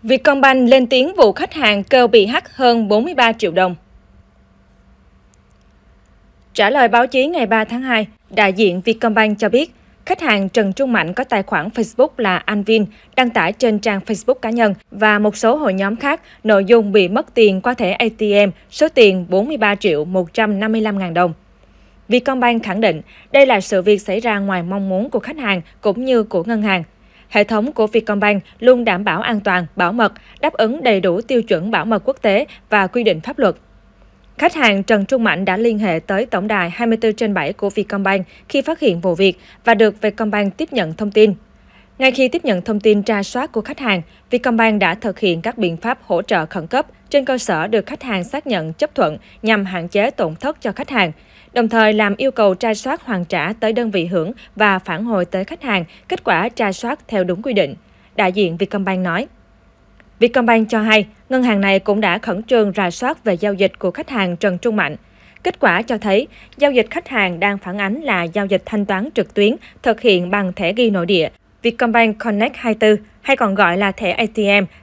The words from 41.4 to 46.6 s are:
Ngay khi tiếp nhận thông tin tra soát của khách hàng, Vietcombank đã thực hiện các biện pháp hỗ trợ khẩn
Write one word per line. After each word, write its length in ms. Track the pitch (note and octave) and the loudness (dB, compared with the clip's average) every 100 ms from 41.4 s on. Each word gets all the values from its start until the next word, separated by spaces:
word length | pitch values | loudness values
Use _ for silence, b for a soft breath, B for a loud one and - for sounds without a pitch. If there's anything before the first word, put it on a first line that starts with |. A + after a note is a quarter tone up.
| _ _ b b b _ | _ _ b b b _
Ngay 140 | C4 | -2
khi 160 | C4 B3+ | 2 0
tiếp 160 | E4+ | 0
nhận 180 | D#4 F#3 | -2 -2
thông 180 | F3 G#3 | -2 0
tin 220 | A3 G#3 | 2 2
tra 200 | G3 G#3 | 2 -2
soát 300 | G3 B3 D4+ | -2 -6 -4
của 80 | A3+ | -6
khách 180 | G#3 D4 | -8 -8
hàng, 240 | C4 F#3+ D#3+ b b | -4 -4 -4 b b
Vietcombank 500 | B3 B3 A3+ A3+ G#3 | -2 0 2 2 2
đã 140 | F#3+ | 0
thực 240 | F#3+ A3 F#3 | -2 -6 -2
hiện 240 | G3+ E3 | -2 -2
các 160 | A3 - | -4 -4
biện 180 | F#3 E3 | -4 -4
pháp 220 | A3+ C4 | -6 -8
hỗ 200 | - F3 | -4 -4
trợ 240 | G3+ F#3+ D#3 | -2 -2 -2
khẩn 200 | F#3+ | -8